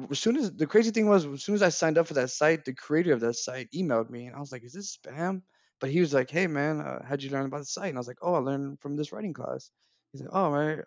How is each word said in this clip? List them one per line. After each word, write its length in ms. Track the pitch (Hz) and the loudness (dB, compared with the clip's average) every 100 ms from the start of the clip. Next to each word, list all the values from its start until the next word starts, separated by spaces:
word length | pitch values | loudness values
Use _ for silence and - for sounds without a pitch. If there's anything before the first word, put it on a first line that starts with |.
| 135 | -4
as 100 | 139 | -2
soon 160 | 220 262 | 2 2
as, 160 | 220 | 0
the 120 | - 151 | 0 2
crazy 220 | 214 226 | 4 4
thing 160 | 220 214 | 4 6
was, 180 | 202 147 | 6 4
as 160 | 139 | -4
soon 100 | - 208 | -2 2
as 60 | |
I 80 | 185 | 4
signed 280 | - 165 156 | 4 4 4
up 100 | 160 | 2
for 60 | |
that 160 | 147 127 | 2 0
site, 340 | - 151 160 | 2 4 4
the 100 | 151 | 0
creator 380 | 131 - 151 175 | -10 0 2 4
of 80 | 131 | 4
that 140 | 117 117 | 2 -2
site 340 | - 127 127 | -4 -8 -8
emailed 380 | 151 180 117 113 | -4 0 0 0
me, 160 | 120 123 | -6 -12
and 100 | 131 | -12
I 40 | |
was 120 | 143 | -10
like, 120 | 127 | -12
"Is 80 | 120 | -12
this 220 | 160 196 - | -14 -12 -14
spam?" 440 | - 135 175 190 - _ _ _ | -12 -6 -4 -4 -8 _ _ _
But 100 | 135 | 0
he 100 | 160 | 2
was 140 | 170 | 4
like, 160 | 139 127 | 4 2
"Hey, 160 | 156 185 | 0 0
man, 320 | 147 147 151 | 0 0 -2
uh, 240 | 147 127 | -4 -8
how'd 180 | 127 139 | -6 -6
you 80 | 135 | -4
learn 160 | 139 135 | -4 -4
about 120 | 143 | -6
the 60 | 139 | -8
site?" 240 | - 190 | -8 -6
And 80 | 131 | -6
I 20 | |
was 80 | 123 | -8
like, 100 | 123 | -6
"Oh, 120 | 175 | 0
I 40 | 170 | 0
learned 400 | 131 139 139 139 | 0 -2 -4 -8
from 160 | 143 147 | -8 -6
this 160 | 147 | -6
writing 220 | - 214 | -6 -8
class." 360 | 127 - 131 - _ _ _ _ | -6 -8 -8 -10 _ _ _ _
He's 100 | 139 | -16
like, 80 | 131 | -6
"Oh, 120 | 190 | 0
all 80 | 175 | 0
right, 280 | 143 151 160 | 2 0 -4